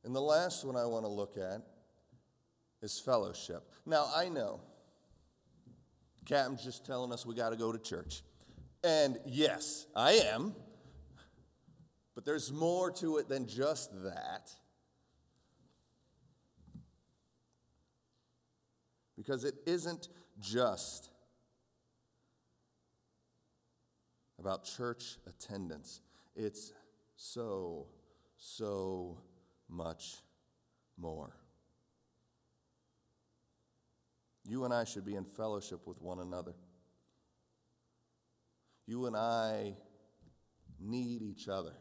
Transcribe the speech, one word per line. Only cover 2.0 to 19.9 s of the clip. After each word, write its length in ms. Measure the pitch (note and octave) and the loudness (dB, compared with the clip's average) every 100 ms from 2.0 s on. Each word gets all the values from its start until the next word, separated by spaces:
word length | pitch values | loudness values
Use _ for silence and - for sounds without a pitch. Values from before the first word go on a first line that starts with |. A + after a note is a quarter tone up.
| _ - _ _ _ _ _ _ | _ -20 _ _ _ _ _ _
is 160 | G#2+ - | -6 -4
fellowship. 640 | - B2 F#2+ F2+ - E2 - - - | 4 4 4 -4 -8 -8 -10 -16 2
Now, 240 | D#3 D3 D#3 | 4 4 2
I 140 | F3+ | 2
know 320 | D#3 G2+ - - - - - _ - _ _ _ - - - - _ _ - - | 0 -2 -4 -12 -20 -20 -20 _ -20 _ _ _ -20 -20 -20 -20 _ _ -20 2
Captain's 380 | C#3+ C3 C3 | 2 2 -2
just 220 | B2 B2 - | -6 -10 -6
telling 260 | B2+ B2 | -4 -4
us 140 | A#2+ B2 | -4 -4
we 100 | A#2 | -2
gotta 220 | A2+ A2+ | 0 0
go 140 | A2+ | 0
to 60 | A2+ | -2
church. 460 | - F2 D#2+ - - - - - - - | -4 -6 -6 -10 -12 -20 -20 -20 -20 0
And 360 | F3 D#3 C#3+ A#2+ C#3 | 6 8 6 4 -2
yes, 640 | B2+ D3+ F#2 - - - - | 4 4 4 -2 -4 -2 6
I 180 | C3 | 10
am. 420 | A3 A#2 A2 F#3+ - - - - - - - - - - _ - - - _ _ - | 10 8 2 -2 -6 -14 -20 -20 -20 -20 -20 -20 -20 -20 _ -20 -20 -20 _ _ -6
But 100 | C#3 | 0
there's 280 | D3+ A#2+ | 0 0
more 360 | D3 E3 F3 F#3 | 2 4 6 4
to 240 | F3+ E3 D3+ | 2 2 2
it 100 | - | 2
than 200 | C3+ A#2+ | 0 0
just 440 | A2 C#3+ D3+ - G2 | 2 2 2 -4 -6
that. 480 | F#2+ E2+ B1 F#2 - - _ _ _ _ _ _ _ _ _ _ _ _ _ _ _ _ _ _ _ _ - - - _ _ _ _ _ _ _ _ _ _ _ _ _ _ _ _ _ _ _ _ _ _ - | -6 -4 -6 -8 -10 -20 _ _ _ _ _ _ _ _ _ _ _ _ _ _ _ _ _ _ _ _ -20 -20 -20 _ _ _ _ _ _ _ _ _ _ _ _ _ _ _ _ _ _ _ _ _ _ -12
Because 260 | G#2+ C3 | -4 0
it 120 | C3+ C#3 E3+ | 0 -2 0
isn't 420 | F3 E3 | 0 0